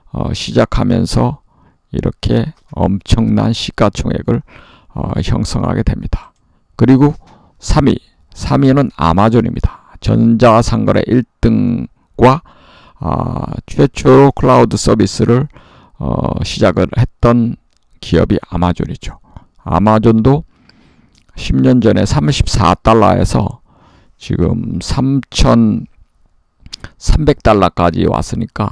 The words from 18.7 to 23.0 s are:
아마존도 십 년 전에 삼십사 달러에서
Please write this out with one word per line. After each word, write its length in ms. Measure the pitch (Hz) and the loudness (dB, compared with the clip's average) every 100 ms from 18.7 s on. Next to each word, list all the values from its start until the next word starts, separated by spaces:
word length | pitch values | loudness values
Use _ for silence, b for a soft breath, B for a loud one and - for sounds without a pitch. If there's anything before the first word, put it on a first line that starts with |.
| - - - - - b b b b | -2 -6 -8 -12 -14 b b b b
아마존도 800 | - 85 104 110 113 113 110 143 - b b b b b b b b - | -4 0 2 4 4 4 2 0 -4 b b b b b b b b -12
십 200 | - 135 | -4 0
년 260 | 131 123 | 2 4
전에 240 | 107 101 98 | 2 2 0
삼십사 720 | 151 151 139 - - 85 90 | 0 0 0 0 0 0 0
달러에서 800 | - 113 | 2 2